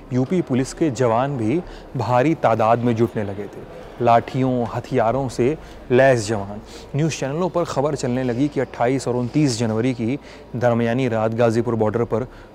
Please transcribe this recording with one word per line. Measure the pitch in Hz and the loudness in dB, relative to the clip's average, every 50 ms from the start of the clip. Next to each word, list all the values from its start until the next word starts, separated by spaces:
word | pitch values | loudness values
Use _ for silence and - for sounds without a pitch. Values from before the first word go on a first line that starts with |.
| - - 127 | -12 -4 -2
यूपी | 123 131 127 185 185 160 | -2 0 0 0 -2 0
पुलिस | - 135 120 135 - - | 0 0 0 0 -2 -2
के | - 170 160 | -2 -2 -2
जवान | 123 104 127 120 110 117 127 139 143 | 0 0 2 2 2 2 0 0 -2
भी | 123 110 107 131 175 175 - - - - - - | -2 -2 0 0 -2 -4 -6 -14 -18 -18 -10 -6
भारी | 131 117 - 127 123 127 151 160 | -6 -2 2 2 4 4 2 0
तादाद | - - 127 113 113 113 110 117 117 | 2 2 2 2 4 4 4 4 4
में | 117 123 117 | 2 0 2
जुटने | 107 120 110 - 117 104 | 2 2 0 0 -4 -6
लगे | 104 98 101 101 | -6 -6 -10 -10
थे। | 95 - - 78 - - - - - - - 123 | -12 -12 -14 -16 -16 -16 -16 -16 -18 -8 0 4
लाठियों, | 120 117 117 117 - - 131 131 131 127 123 117 113 - | 6 6 6 4 2 -2 -2 0 0 0 0 -2 -2 -4
हथियारों | 120 - - 127 127 110 110 117 131 139 123 | -6 -6 -2 0 0 2 2 0 0 -2 -4
से | - - 120 127 156 156 - - - - - - | -2 0 0 0 0 -2 -8 -16 -18 -18 -4 2
लैस | 127 123 131 139 131 120 107 101 | 4 6 6 6 6 4 2 -2
जवान। | 113 101 98 98 104 104 - - - - - - - | -4 -4 -4 -6 -10 -12 -14 -16 -18 -18 -18 -8 -4
न्यूज़ | 139 156 160 - - | -2 -2 -2 -2 -4
चैनलों | 151 131 139 160 185 175 | -6 -4 -2 -2 -2 -2
पर | - 175 170 | 0 -2 -2
खबर | - - 139 135 151 151 | -2 -2 0 0 0 0
चलने | 135 - 127 123 127 131 | -2 -2 -2 -2 0 0
लगी | 127 120 117 143 147 | -2 0 0 -2 -2
कि | - 143 | 0 -2
अट्ठाईस | 127 - - - 120 120 135 135 - 131 | -4 -4 -2 0 0 0 2 0 -2 -2
और | 120 | -2
उनतीस | 123 123 117 - 151 156 139 120 107 | -2 -2 0 0 2 2 2 2 0
जनवरी | 120 113 110 110 113 131 127 | 0 0 0 0 0 0 0
की | 117 117 110 131 147 - - - - - - - | -2 -2 -2 -2 -4 -6 -14 -20 -20 -20 -10 -6
दरमियानी | 120 110 123 120 117 117 117 117 127 135 123 | 0 2 2 2 4 2 2 0 0 0 0
रात | 113 110 110 113 113 | 0 0 0 0 2
गाजीपुर | 113 120 117 110 117 117 120 117 | 2 2 2 4 2 0 0 0
बॉर्डर | 110 107 107 101 113 120 | 0 0 0 2 0 -2
पर | 110 - 110 127 123 - - - - - | 0 -2 -4 -4 -6 -10 -18 -20 -20 -20